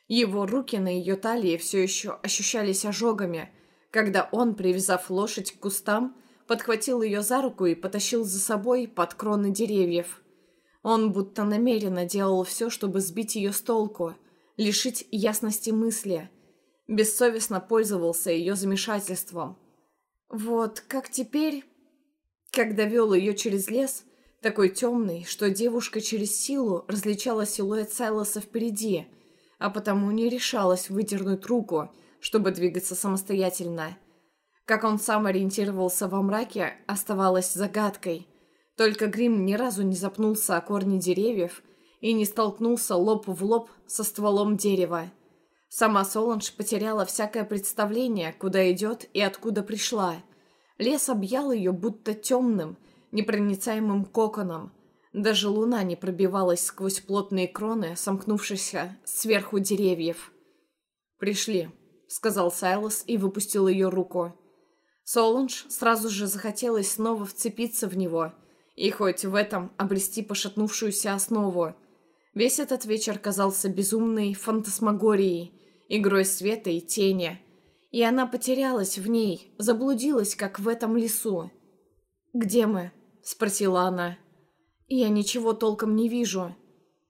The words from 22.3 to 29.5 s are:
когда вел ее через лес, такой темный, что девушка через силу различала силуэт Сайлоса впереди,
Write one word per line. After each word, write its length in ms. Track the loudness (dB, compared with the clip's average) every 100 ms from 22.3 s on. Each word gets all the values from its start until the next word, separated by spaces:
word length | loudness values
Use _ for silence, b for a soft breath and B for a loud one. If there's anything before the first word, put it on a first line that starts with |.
| _ -4
когда 320 | 0 0 2 2
вел 280 | 4 6
ее 200 | 4 4
через 360 | 0 0 -2 0
лес, 360 | 0 0 -4 -14 b b b
такой 280 | -2 2 2
темный, 560 | 2 0 0 0 -4 -8
что 240 | -2 0
девушка 500 | 2 0 0 -2 -6
через 340 | -4 -2 -2
силу 520 | -2 -2 0 0 0 -2
различала 580 | -2 0 -2 -2 -2 -2
силуэт 460 | -2 -2 -2 -4
Сайлоса 480 | -4 -2 0 -2 -4
впереди, 680 | -6 -4 -2 -2 -2 -2 -4 b b b b